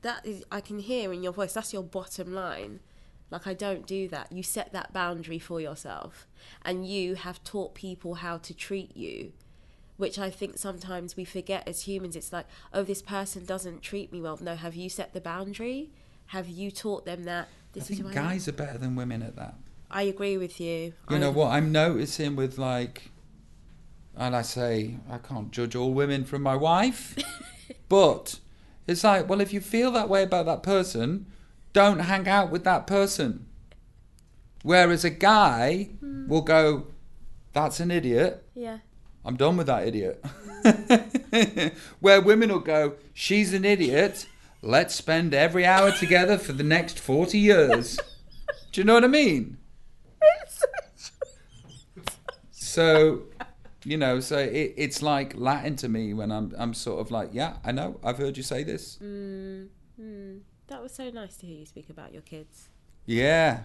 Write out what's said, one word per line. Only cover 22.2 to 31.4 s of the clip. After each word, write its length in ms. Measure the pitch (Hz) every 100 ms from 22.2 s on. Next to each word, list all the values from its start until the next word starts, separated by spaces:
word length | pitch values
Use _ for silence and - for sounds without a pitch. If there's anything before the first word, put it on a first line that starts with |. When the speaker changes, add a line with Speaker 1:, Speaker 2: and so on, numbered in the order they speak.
| 151
Speaker 2:
with, 220 | 139 131 131
like, 540 | 131 123 123 - - - - - - - - - - - - -
and 180 | 127
I 60 | 123
say 560 | 117 - 120 113 107 120 -
I 80 | 120
can't 320 | - 131 104
judge 260 | - 120 120
all 160 | 127
women 320 | 131 143 139
from 160 | 131 139
my 160 | 139 131
wife, 580 | 156 170 240 254 - - - - - - - -
Speaker 1:
<laughs> 120 | -
Speaker 2:
but 480 | 190 175 117 - - - - - - -
it's 180 | 170
like, 240 | 220 196 175
well, 140 | 196
if 100 | 196
you 80 | 202
feel 300 | 196 226 247
that 180 | 233 208
way 140 | 196
about 240 | 190 180 165
that 160 | 156
person, 640 | 185 196 185 117 120 185 - -